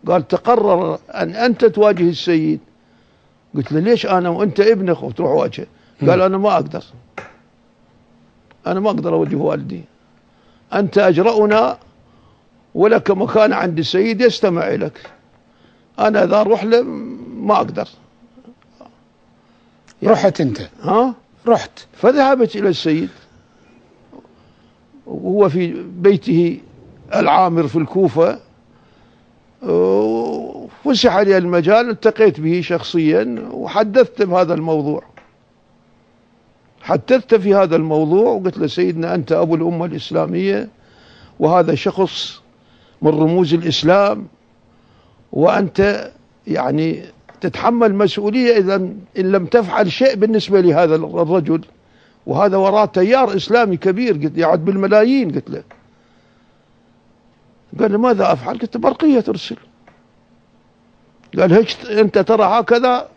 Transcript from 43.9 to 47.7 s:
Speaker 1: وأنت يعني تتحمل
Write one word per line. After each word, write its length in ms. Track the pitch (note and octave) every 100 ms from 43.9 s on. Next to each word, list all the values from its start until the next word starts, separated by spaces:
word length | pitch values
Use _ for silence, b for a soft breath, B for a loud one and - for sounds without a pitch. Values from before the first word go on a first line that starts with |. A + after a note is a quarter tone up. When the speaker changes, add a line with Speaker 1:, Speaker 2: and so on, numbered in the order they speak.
| F#3+ G3+ G#3+ G3 _ _ _ _ b b b b b _
Speaker 1:
وأنت 800 | - E3 E3 G3 - G3 G3 - _ _ _ -
يعني 560 | D#3 B2+ C#3+ D#3+ D#3+ - - _ -
تتحمل 540 | F#3 - -